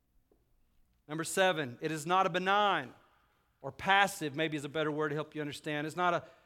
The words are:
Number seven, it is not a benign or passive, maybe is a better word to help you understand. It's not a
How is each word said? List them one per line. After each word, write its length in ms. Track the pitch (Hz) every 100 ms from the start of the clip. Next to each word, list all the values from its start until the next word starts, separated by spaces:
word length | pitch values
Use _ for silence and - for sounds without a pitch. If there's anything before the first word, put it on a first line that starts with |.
| _ _ _ _ _ _ _ _ _ _ -
Number 180 | 156
seven, 520 | 160 - 190 160 135 120
it 100 | 160
is 140 | 156 147
not 180 | 185
a 60 | 185
benign 640 | 175 185 202 208 170 123 - _ _ _ _ _ _
or 120 | 139
passive, 600 | - 185 196 196 - 151
maybe 220 | 135 160 151
is 80 |
a 60 | 143
better 200 | 156 156
word 200 | 147 151
to 60 | 147
help 180 | 151
you 80 | 151
understand. 440 | 147 127 156 147 156
It's 100 | 160
not 180 | 180
a 100 | 170 - -